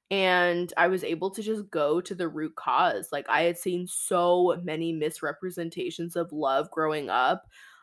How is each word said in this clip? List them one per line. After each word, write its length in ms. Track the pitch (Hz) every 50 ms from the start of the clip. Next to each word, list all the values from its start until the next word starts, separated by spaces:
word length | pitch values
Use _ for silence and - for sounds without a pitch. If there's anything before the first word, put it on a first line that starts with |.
| _ -
And 600 | 196 196 190 185 180 180 175 175 175 175 180 170 -
I 100 | - 170
was 160 | 180 190 180 -
able 280 | - 165 160 185 196
to 100 | 190 226
just 280 | 202 214 220 208 202 -
go 300 | - 160 147 147 156 175
to 140 | 180 - 190
the 140 | 170 175 160
root 260 | 147 156 156 151 -
cause. 540 | - - 139 123 143 185 170 117 98 87 -
Like, 160 | - 143 - -
I 140 | 139 151 165
had 140 | 175 -
seen 300 | - - 185 175 175 180
so 720 | 180 - - - - 185 175 175 175 180 180 180 180 147 170 175
many 300 | 170 156 160 165 170 165
misrepresentations 1200 | 156 151 160 - - - 147 147 - 190 185 175 180 165 165 - 165 127 120 - - 170 170 -
of 160 | 175 165 180
love 380 | 151 151 151 135 135 143 147 147
growing 380 | - 160 156 156 151 151 139 98
up, 380 | 101 120 127 139 180 190 - _ - - - - - -